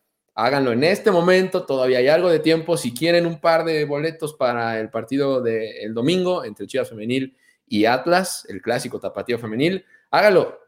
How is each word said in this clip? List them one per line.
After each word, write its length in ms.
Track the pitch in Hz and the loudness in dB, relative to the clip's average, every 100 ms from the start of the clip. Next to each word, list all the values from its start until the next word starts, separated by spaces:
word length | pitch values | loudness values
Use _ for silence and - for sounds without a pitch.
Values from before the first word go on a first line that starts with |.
| _ _ _ - | _ _ _ -2
Háganlo 340 | 120 139 127 | 0 2 2
en 140 | 117 | 2
este 260 | 160 208 214 | 2 2 2
momento, 540 | 175 175 185 185 180 | 4 4 4 2 -2
todavía 340 | 180 135 127 127 | -2 0 2 4
hay 80 | 131 | 4
algo 240 | 165 180 | 4 4
de 80 | 156 | 2
tiempo. 380 | 151 165 165 160 | 2 0 0 -2
Si 180 | 123 | -2
quieren 320 | 120 165 175 170 | -2 2 2 0
un 140 | 160 | 0
par 240 | 170 165 | 0 2
de 200 | 165 156 | 0 -2
boletos 500 | 147 143 160 160 147 | -2 -4 -4 -6 -10
para 440 | - 127 120 113 110 | -2 -2 0 -2 -4
el 100 | 110 | -6
partido 540 | 113 113 139 139 131 | -8 -4 -2 0 0
del 520 | 117 113 110 110 107 | 0 -2 -4 -8 -8
domingo 500 | 113 135 185 180 175 | -2 0 0 0 -2
entre 240 | 120 104 101 | -6 -12 -6
Chivas 200 | 131 120 | -4 -6
Femenil 480 | 110 113 131 131 _ _ _ _ | -8 -4 -4 -4 _ _ _ _
y 200 | 104 110 | 0 2
Atlas, 600 | 131 170 180 190 - - | 2 2 0 0 -8 -12
el 140 | 98 | -8
clásico 380 | 107 170 120 107 | -4 -4 -4 -8
tapatío 380 | 98 101 98 117 | -8 -8 -4 -4
femenil, 460 | 117 110 160 190 - _ _ | -4 -2 -2 -2 -10 _ _
hágalo. 480 | 160 208 175 123 - | 2 4 4 2 -4